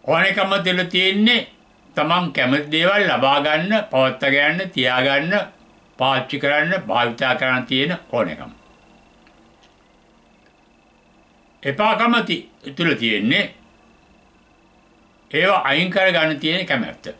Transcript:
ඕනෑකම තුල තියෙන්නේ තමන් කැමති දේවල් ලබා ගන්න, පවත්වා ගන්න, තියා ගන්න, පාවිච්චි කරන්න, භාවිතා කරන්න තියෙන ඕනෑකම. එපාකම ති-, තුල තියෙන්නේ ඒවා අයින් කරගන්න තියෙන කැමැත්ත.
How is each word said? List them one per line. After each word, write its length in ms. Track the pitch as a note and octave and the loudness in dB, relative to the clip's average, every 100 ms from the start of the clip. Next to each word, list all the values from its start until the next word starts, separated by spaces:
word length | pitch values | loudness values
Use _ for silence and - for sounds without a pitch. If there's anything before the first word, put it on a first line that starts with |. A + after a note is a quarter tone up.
ඕනෑකම 480 | - D#3+ F#3+ F#3+ F#3+ G3 | 2 2 2 2 0 0
තුල 240 | F3+ F3+ | 0 -2
තියෙන්නේ 560 | F3+ F#3 F#3+ G3+ A3 A#3 - - _ _ _ | 0 0 2 4 4 2 -2 -18 _ _ _
තමන් 380 | - D3+ F3+ E3+ | -4 0 0 0
කැමති 380 | C#3 B2+ C#3+ D3+ | -2 0 0 0
දේවල් 320 | D#3 F3 G3+ | 0 2 2
ලබා 360 | F#3+ C3+ C3 C#3+ | 2 2 2 2
ගන්න, 320 | D3 D#3 F3+ G#3+ | 2 -2 0 -2
පවත්වා 480 | - C3 C3 - C#3 | 0 0 0 0 0
ගන්න, 400 | C#3 D3 E3+ F#3 | 2 2 0 -6
තියා 320 | C#3+ B2+ B2+ | -2 0 2
ගන්න, 320 | C3+ C#3 D#3+ G3+ - - - _ _ - | 2 0 0 -2 -4 -14 -20 _ _ -4
පාවිච්චි 400 | C3 B2+ B2+ C#3 | 0 0 -4 -4
කරන්න, 340 | C#3 D3 D#3+ F#3+ | 0 0 0 -4
භාවිතා 540 | - A#2+ A#2+ A2+ C3 | -2 0 0 -2 -2
කරන්න 320 | C3 C3 B2+ A#2+ | 0 -2 -2 -2
තියෙන 320 | C3 D3+ F3 - | -2 -2 -4 -4
ඕනෑකම. 420 | A#2+ F#2 D2+ - - - _ _ - _ _ _ _ _ _ _ _ _ _ _ _ _ _ _ _ _ _ _ _ _ _ _ _ _ _ | -2 -2 -6 -16 -20 -20 _ _ -20 _ _ _ _ _ _ _ _ _ _ _ _ _ _ _ _ _ _ _ _ _ _ _ _ _ _
එපාකම 520 | C#3 C3+ G#3+ - A#3 A#3 | -6 0 0 2 2 2
ති-, 280 | - E3+ - _ - | 0 -6 -8 _ -16
තුල 240 | C#3 E3+ | -4 -2
තියෙන්නේ 500 | C3 A#2 G#2+ G#2+ F3+ F#3+ - _ _ _ _ _ _ _ _ _ _ _ _ _ _ _ _ _ | 0 0 0 2 0 -2 -10 _ _ _ _ _ _ _ _ _ _ _ _ _ _ _ _ _
ඒවා 320 | D#3 F#3 F#3+ | 0 2 2
අයින් 260 | C3+ D3 F3+ | 2 0 0
කරගන්න 500 | F#3+ F#3+ E3+ D#3 D3 | 2 2 2 0 -2
තියෙන 260 | D#3+ F3+ F3+ | -4 -4 -2
කැමැත්ත. 400 | C3+ F#2+ - - | -4 -4 -10 -16